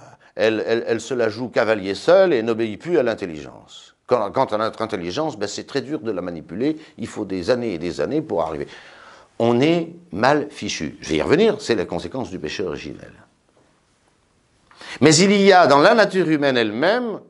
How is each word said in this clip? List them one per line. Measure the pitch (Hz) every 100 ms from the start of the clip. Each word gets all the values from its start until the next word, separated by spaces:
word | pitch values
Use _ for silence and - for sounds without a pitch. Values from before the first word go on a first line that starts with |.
| - - _
elle, | - 107 110 87
elle, | 117 -
elle | 113
se | -
la | 127 113
joue | 107 123
cavalier | 135 110 110 95
seul | 98 - 185 190
et | 127
n'obéit | 113 110 113 98
plus | 165 165
à |
l'intelligence. | 117 107 95 76 65 58 - - - _ -
Quant, | 123 101
quant | 107 131
à | 107
notre | 110 -
intelligence, | 107 104 87 104 156 107
ben, | 101
c'est | -
très | 98 139
dur | 120 151
de | 113
la | 92
manipuler, | 90 85 76 87 143 156 - -
il | 110
faut | -
des | 98 92 87
années | 120 120
et | 82
des | 85 73
années | 76 147
pour | - 85
arriver. | 80 76 71 - - - - - _ -
On | 117 120
est | 151 170 165 - -
mal | 90 123 151 -
fichu. | - 98 - 76 -
Je | -
vais | 78
y |
revenir, | 73 151 220 156
c'est | -
la | 107
conséquence | 85 85 85 131 95
du | 92
péché | 76 -
originel. | 92 71 76 62 - - _ _ _ _ _ _ _ _ _ _ _ _ _ _ _ - - -
Mais | 143
il | 156 196
y | 202 196
a | 180 156
dans | 143
la | 175
nature | 233 190 185 156
humaine | 151 143 127
elle-même | 110 110 165 240 240 170 -